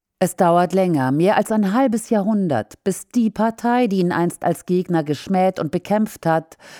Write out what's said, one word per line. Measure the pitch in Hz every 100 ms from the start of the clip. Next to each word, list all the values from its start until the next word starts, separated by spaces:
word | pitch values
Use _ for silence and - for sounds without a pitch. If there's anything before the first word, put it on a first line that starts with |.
| _ -
Es | 180
dauert | - 175 175 180
länger, | 190 185 151 131
mehr | 143 180 -
als | 202
ein | 220 196
halbes | 220 269 220 -
Jahrhundert, | 220 214 208 185 120 - -
bis | 202 180 -
die | 247 220
Partei, | - 226 226 240 247 240
die | 190
ihn | 175
einst | 165 175 -
als | - 160 -
Gegner | 180 185 165
geschmäht | 151 143 - 185 190 -
und | 156
bekämpft | 175 - 214 214 - 165
hat, | 160 160 - - -